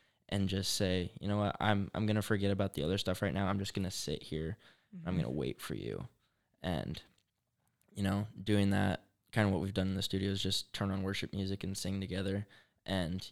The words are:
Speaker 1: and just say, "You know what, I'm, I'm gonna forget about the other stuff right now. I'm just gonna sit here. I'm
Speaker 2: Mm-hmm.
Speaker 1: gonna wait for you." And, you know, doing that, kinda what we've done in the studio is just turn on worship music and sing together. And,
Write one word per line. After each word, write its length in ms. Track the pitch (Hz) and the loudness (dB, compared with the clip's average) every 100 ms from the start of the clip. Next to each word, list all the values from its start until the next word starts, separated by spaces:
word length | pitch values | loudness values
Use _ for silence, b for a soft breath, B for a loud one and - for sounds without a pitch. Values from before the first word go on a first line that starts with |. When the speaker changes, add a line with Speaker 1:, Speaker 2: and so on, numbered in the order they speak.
| b b - | b b -4
Speaker 1:
and 140 | 101 95 | 0 2
just 280 | 98 98 - | 2 0 2
say, 360 | 95 92 87 - | 2 2 0 -4
"You 80 | 101 | -2
know 80 | 101 | 2
what, 200 | 101 - | 2 2
I'm, 320 | 104 98 98 | 2 2 0
I'm 120 | - 107 | 0 2
gonna 160 | 107 | 2
forget 300 | - 104 98 | 2 2 2
about 220 | 98 98 | 2 0
the 100 | - | 0
other 140 | 76 101 | 0 2
stuff 240 | - 92 | 0 0
right 120 | 98 | 0
now. 140 | 80 95 | 2 0
I'm 120 | 98 | 0
just 140 | 98 | -2
gonna 180 | - 92 | -2 -2
sit 320 | - - 76 | -4 -4 -4
here. 320 | - 78 80 - b b b 185 165 | -4 -4 -4 -6 b b b -10 -2
I'm 100 | - | 0
Speaker 2:
Mm-hmm. 80 | |
Speaker 1:
gonna 100 | 60 71 | 0 0
wait 240 | 64 - | -2 -4
for 160 | - 53 | -6 -6
you." 320 | 55 50 - - _ _ _ _ | -4 -6 -8 -12 _ _ _ _
And, 380 | 92 82 50 78 - _ _ _ _ _ _ _ _ | -4 -2 -2 -6 -12 _ _ _ _ _ _ _ _
you 100 | - | -2
know, 240 | 98 101 107 - | 0 2 -2 -4
doing 280 | 104 104 101 | 2 4 4
that, 340 | 98 95 - - _ _ | 4 4 0 -4 _ _
kinda 160 | 117 104 | 2 2
what 80 | 92 | 2
we've 120 | 95 | 2
done 140 | 98 92 | 0 0
in 80 | 95 | 0
the 60 | |
studio 300 | - 95 98 | -2 0 0
is 100 | 98 | 0
just 300 | 95 - - | 0 -2 -2
turn 180 | - 98 | -2 -2
on 120 | 98 | 0
worship 300 | 95 101 - | -2 -2 -4
music 320 | 98 95 98 95 | -4 -4 -4 -4
and 120 | 98 | -4
sing 220 | 104 98 | -4 -4
together. 480 | 95 92 98 98 104 b b b - | -2 -2 0 -2 -4 b b b -2
And, 420 | 95 85 90 - | 0 0 -2 -4